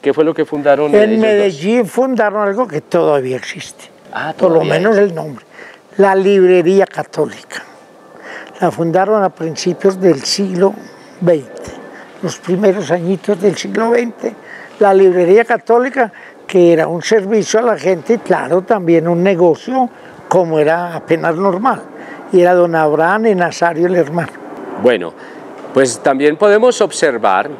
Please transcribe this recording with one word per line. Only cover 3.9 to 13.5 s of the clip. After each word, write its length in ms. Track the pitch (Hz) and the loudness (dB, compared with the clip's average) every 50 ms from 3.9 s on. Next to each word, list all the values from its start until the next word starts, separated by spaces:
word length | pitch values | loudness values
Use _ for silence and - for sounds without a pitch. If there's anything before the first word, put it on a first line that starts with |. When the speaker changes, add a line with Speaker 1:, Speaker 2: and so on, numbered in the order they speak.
| - _ _ - - | -20 _ _ -14 -12
Speaker 1:
Ah, 200 | - 135 151 - | -10 -8 -8 -4
Speaker 2:
por 120 | - 196 180 | -4 -2 0
lo 40 | 165 165 | 0 0
Speaker 1:
todavía 140 | 160 - - | 0 0 -2
Speaker 2:
menos 220 | 160 180 220 220 | 0 0 0 2
Speaker 1:
hay. 60 | 196 208 | 2 0
Speaker 2:
el 100 | 202 170 | 0 -2
nombre, 280 | 156 156 156 135 110 - _ - - - - - - _ _ - | -8 -10 -10 -12 -16 -20 _ -20 -20 -20 -20 -20 -20 _ _ 0
la 180 | - 196 196 190 | 2 2 4 4
Librería 720 | 190 190 196 202 196 185 180 185 180 165 175 190 196 190 | 2 2 2 4 4 4 4 4 4 4 4 4 2 2
Católica. 800 | - - - 147 - - 160 151 120 101 - - _ - - - - - - - - - - - - - - - - - - - - - - | 0 -2 -10 -10 -8 -4 -4 -4 -4 -6 -16 -20 _ -16 -16 -16 -16 -20 -20 -20 -20 -20 -20 -20 -20 -20 -20 -20 -20 -18 -18 -20 -20 -8 -4
La 100 | 180 170 | -2 -2
fundaron 500 | - - 170 170 165 185 190 196 214 214 | -2 -2 -4 0 0 0 0 2 0 0
a 80 | 196 180 | 0 -2
principios 720 | - - 165 165 151 - - 180 170 - - 196 185 185 | -4 -6 -8 -8 -8 -4 -4 -4 -4 0 -2 -2 -2 2
del 240 | 185 185 156 139 127 | 2 2 2 2 -2
siglo 500 | - - - 202 190 185 175 190 190 - - - - - - - - - - | -6 -4 -4 -4 -4 -2 0 0 0 -2 -4 -16 -20 -20 -20 -20 -20 -10 -2
veinte, 520 | 180 170 170 151 127 - - - - - - - - - - - - - - - | 0 0 0 0 -2 -10 -18 -18 -16 -16 -18 -18 -20 -20 -20 -20 -20 -20 -16 -10
los 160 | - 165 - | -10 -10 -10
primeros 520 | - - - 185 180 208 190 185 208 175 127 | -10 -6 -4 -2 0 2 0 0 0 -2 -4
añitos 500 | 165 180 165 175 196 180 - - 208 170 | -4 -2 -2 -4 -4 -4 -2 -4 -4 0
del 160 | 180 202 | 0 -2